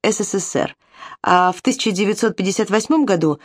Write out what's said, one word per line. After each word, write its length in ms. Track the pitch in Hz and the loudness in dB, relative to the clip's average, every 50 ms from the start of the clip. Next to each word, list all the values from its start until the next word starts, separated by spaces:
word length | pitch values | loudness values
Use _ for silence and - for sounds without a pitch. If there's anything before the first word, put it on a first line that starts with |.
С 180 | - 214 214 - | -2 -2 0 0
С 180 | 202 - - 196 | -4 -4 -2 -4
С 180 | - - - | -4 -2 -2
Р, 200 | - - - - _ _ _ _ - - - - - | -2 -2 -2 -6 _ _ _ _ -20 -20 -20 -14 -6
а 300 | - - 180 180 180 180 | 0 2 4 4 4 2
в 80 | 180 - | 0 0
тысяча 300 | - 262 262 - - 220 | -2 -2 -2 0 -2 -2
девятьсот 440 | 185 185 208 196 220 - 233 214 - | 0 0 0 0 0 0 0 -2 0
пятьдесят 360 | - 185 196 190 - 214 202 | 0 -2 -2 0 -2 -2 0
восьмом 340 | 202 220 214 - 320 311 285 | 0 -2 0 2 0 2 2
году 360 | - 185 165 160 156 147 - | 2 0 0 2 0 -2 -2